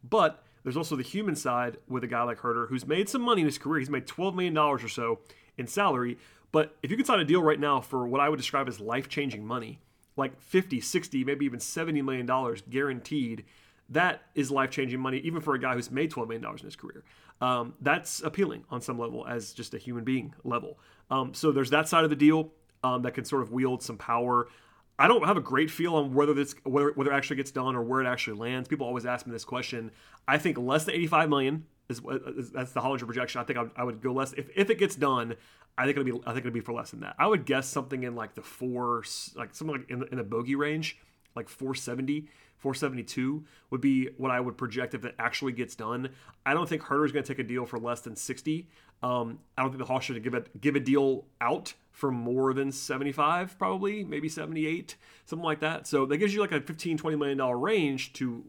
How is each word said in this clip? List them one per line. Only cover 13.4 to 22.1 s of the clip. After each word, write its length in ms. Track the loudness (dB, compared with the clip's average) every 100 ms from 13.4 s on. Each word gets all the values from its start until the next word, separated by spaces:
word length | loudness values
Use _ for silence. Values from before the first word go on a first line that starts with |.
| -12 _ _ _ _
that 340 | 2 2 0 -6 -2
is 160 | 0
life-changing 480 | 2 2 0 -2 -2
money, 200 | -2 -2
even 200 | -2 -4
for 160 | -2 0
a 40 |
guy 140 | 0
who's 160 | -2 -2
made 220 | -2 -2
twelve 160 | -2 -6
million 160 | -6
dollars 160 | -8 -10
in 60 | -14
his 100 | -14
career. 300 | -16 -16 -20 -20 -20 -4
Um, 360 | 0 0 -2 -4
that's 420 | 0 0 0 -6
appealing 440 | -4 0 -2 -2 -8
on 120 | -8
some 180 | -6 -4
level 260 | -4 -6 -6
as 280 | -8 -8
just 200 | -12 -10
a 40 | -10
human 260 | -8 -6
being 320 | -2 -2 -4 -10
level. 340 | -4 -4 -4 -14 -20 -20 _
Um, 240 | -2 -2
so 200 | 2 2
there's 160 | 4 4
that 180 | 2 6
side 160 | 4
of 60 |
the 80 | 6